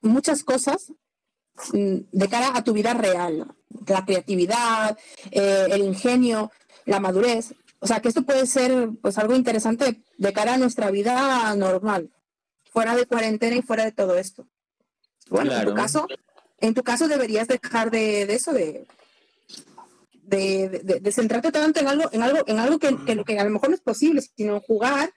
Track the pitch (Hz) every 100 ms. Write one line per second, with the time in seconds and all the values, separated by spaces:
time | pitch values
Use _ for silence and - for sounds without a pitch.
0 | 220 254 311 294 - 262 269 330 - 311
1 | _ _ _ _ _ - - 208 202 190
2 | - 190 196 233 254 247 226 208 214 233
3 | 208 180 175 156 - - _ - - 190
4 | 190 185 175 190 175 233 233 226 214 214
5 | - - - 208 196 196 185 202 196 190
6 | 247 247 247 220 214 _ _ - - 196
7 | 196 185 240 226 226 - _ _ 233 226
8 | 240 226 254 269 247 269 254 254 226 220
9 | 202 202 214 262 247 220 220 226 277 233
10 | _ - 196 196 214 254 254 - 208 202
11 | 208 247 277 254 220 202 190 185 214 196
12 | 160 _ _ _ _ _ _ - 226 240
13 | 254 233 220 214 233 240 240 220 220 214
14 | 190 180 190 - - _ _ _ _ _
15 | _ _ _ - 285 240 208 208 214 302
16 | 349 - _ _ _ _ 226 226 247 240
17 | 320 294 233 214 233 254 202 233 226 226
18 | 220 208 202 226 - 277 160 151 - _
19 | _ _ _ _ _ - - - - _
20 | _ _ 196 196 190 190 190 185 190 170
21 | 196 208 226 233 320 302 302 320 277 285
22 | 320 220 240 302 269 220 240 320 302 269
23 | - 220 208 208 202 214 277 359 - 220
24 | 302 294 - - 208 208 - 214 240 277
25 | 320